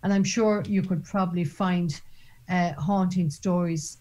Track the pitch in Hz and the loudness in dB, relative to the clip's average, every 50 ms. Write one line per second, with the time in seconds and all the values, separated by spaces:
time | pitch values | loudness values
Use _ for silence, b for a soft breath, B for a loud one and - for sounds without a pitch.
0 | - 190 202 196 190 - - 233 220 214 208 208 - - 202 196 180 185 185 160 | 0 2 2 4 2 2 2 2 4 4 4 2 0 0 0 0 0 0 -2 -2
1 | - - - 202 190 175 175 175 175 147 - - 196 185 180 175 175 170 143 - | -4 -4 -2 0 0 0 0 -2 -2 -2 -2 -2 0 0 2 2 0 -2 -4 -6
2 | b b b b b b b b b - 180 180 175 175 147 143 139 160 202 196 | b b b b b b b b b -2 0 0 0 0 -2 -4 -2 0 2 2
3 | 185 180 180 185 175 156 143 - - 196 180 175 175 170 165 165 151 - - - | 2 2 2 0 0 0 -2 -4 -2 0 0 0 0 0 -2 -4 -6 -8 -14 -16